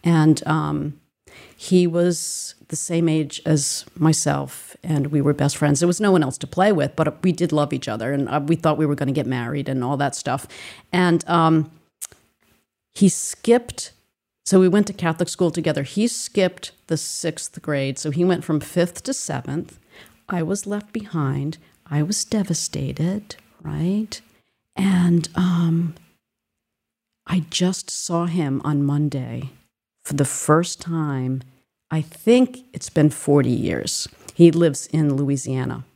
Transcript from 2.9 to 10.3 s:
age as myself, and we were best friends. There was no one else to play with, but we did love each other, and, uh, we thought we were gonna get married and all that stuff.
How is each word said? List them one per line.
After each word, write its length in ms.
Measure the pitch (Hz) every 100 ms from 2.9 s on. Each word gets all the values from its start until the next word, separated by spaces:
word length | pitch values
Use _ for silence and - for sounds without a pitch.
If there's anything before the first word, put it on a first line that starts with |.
| 170 165
age 340 | 156 151 -
as 400 | - 151 143 - -
myself, 800 | - 160 156 147 143 135 - - -
and 260 | 170 151 143
we 120 | 147
were 140 | 139
best 220 | 147 143 -
friends. 240 | 147 139
There 60 | 175
was 140 | 175
no 120 | 214
one 100 | 185
else 160 | 135 -
to 80 | 139
play 260 | - 202
with, 240 | 185 135 -
but 260 | 151 151
we 100 | 185
did 200 | 170 170
love 200 | 151 147
each 160 | 135 -
other, 240 | 107 117
and, 160 | 143 135
uh, 120 | 147
we 120 | 143 165
thought 220 | 165 139
we 80 | 151
were 80 |
gonna 180 | 147 139
get 140 | 139 123
married 420 | 127 117 139 143
and 160 | 131
all 120 | 123 139
that 180 | 143
stuff. 320 | - -